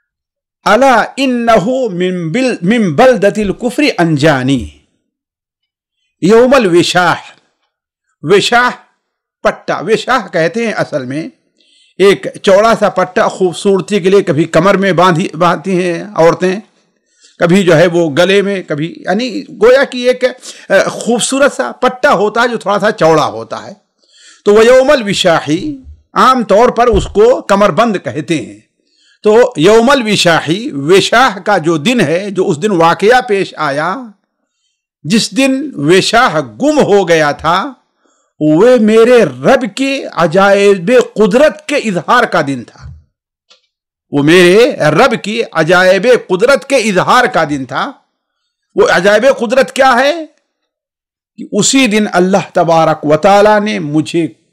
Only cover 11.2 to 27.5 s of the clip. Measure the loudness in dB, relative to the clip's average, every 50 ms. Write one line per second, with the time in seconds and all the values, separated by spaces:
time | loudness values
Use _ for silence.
11.2 | -10 -10 -16 _ _ _ _ _ _ _ _ _ _ _ _ 0 2 2 2 0
12.2 | -4 -12 -14 -4 0 2 4 4 4 2 0 0 -2 -2 -2 -2 -4 -2 -2 -2
13.2 | -2 -2 -2 -2 -4 -4 -4 -2 -2 0 0 0 -2 -2 -4 -2 0 2 2 2
14.2 | 2 0 -2 -2 -2 0 0 0 2 2 0 2 0 0 2 2 2 2 2 0
15.2 | -2 -6 -4 -2 0 0 0 -2 -4 -4 -4 -2 -2 -4 -6 -8 -10 -8 -2 2
16.2 | 2 2 2 2 -2 -2 -4 -4 -10 _ _ _ _ _ _ _ _ _ _ _
17.2 | _ _ _ -4 0 2 2 2 4 4 4 4 2 2 2 0 -2 0 0 0
18.2 | 0 2 2 0 0 -2 -4 -6 -6 -8 -8 -6 -6 -8 -10 -10 -6 -6 -4 -4
19.2 | -4 -6 -8 -12 -14 -14 -4 2 4 4 4 4 2 -2 -6 -4 -2 -2 -2 0
20.2 | -4 -6 -6 -10 -16 -20 -20 -20 -6 -2 0 0 0 -2 -6 -6 -4 -2 -2 -2
21.2 | -2 -4 0 0 0 0 0 -4 -6 -8 -6 -4 -4 -4 -2 -2 0 0 0 0
22.2 | 0 -2 -2 -2 -2 -2 -4 -6 -4 -4 -4 -2 -2 -2 -2 0 2 2 2 2
23.2 | 0 -2 -6 -10 -12 -12 -12 -14 -14 -16 -20 -20 _ _ _ _ _ _ _ _
24.2 | _ -20 -20 _ _ 2 2 4 4 6 4 4 4 4 2 0 0 -4 -6 -2
25.2 | 0 0 0 0 -2 -4 -4 -4 -6 -8 -12 -12 -16 -20 -20 _ _ _ -2 0
26.2 | 2 2 2 0 0 0 2 2 2 2 2 0 0 2 0 0 -4 -2 0 2
27.2 | 2 2 2 0 -2 -2